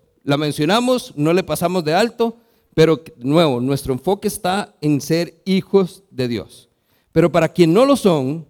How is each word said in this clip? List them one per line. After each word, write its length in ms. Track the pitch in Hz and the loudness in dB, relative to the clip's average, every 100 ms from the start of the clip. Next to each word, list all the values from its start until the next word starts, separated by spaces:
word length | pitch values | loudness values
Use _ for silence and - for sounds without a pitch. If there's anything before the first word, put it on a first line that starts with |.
| _ _ | _ _
la 160 | - 143 | -4 -2
mencionamos, 720 | 151 147 151 220 247 254 - | -2 -2 0 0 0 -2 -4
no 200 | 147 151 | -4 0
le 80 | 180 | 0
pasamos 420 | 170 151 175 185 | -2 -4 -2 -2
de 80 | 151 | -2
alto, 460 | 175 233 - 233 - _ _ _ | 0 -2 -2 -4 -6 _ _ _
pero 220 | - 160 156 | 2 2 2
de 160 | - - | -4 -10
nuevo, 420 | 127 160 160 120 | 0 2 2 0
nuestro 320 | 131 135 131 | -2 -4 -4
enfoque 360 | 127 185 202 208 | -4 -2 -4 -4
está 460 | - 180 196 - - | -6 -4 -4 -6 -6
en 220 | 151 143 | -2 -2
ser 400 | - 165 170 - | 0 -2 -4 -8
hijos 580 | 190 185 - 196 180 - _ | -2 -2 0 0 0 -6 _
de 180 | 127 123 | -6 -4
Dios. 420 | 110 - - _ _ _ _ _ | -4 -8 -18 _ _ _ _ _
Pero 180 | 165 165 | 0 2
para 200 | 170 160 | 2 0
quien 240 | - 165 | 2 4
no 100 | 190 | 4
lo 120 | 277 277 | 4 4
son, 500 | 202 156 131 160 | 2 2 -2 -6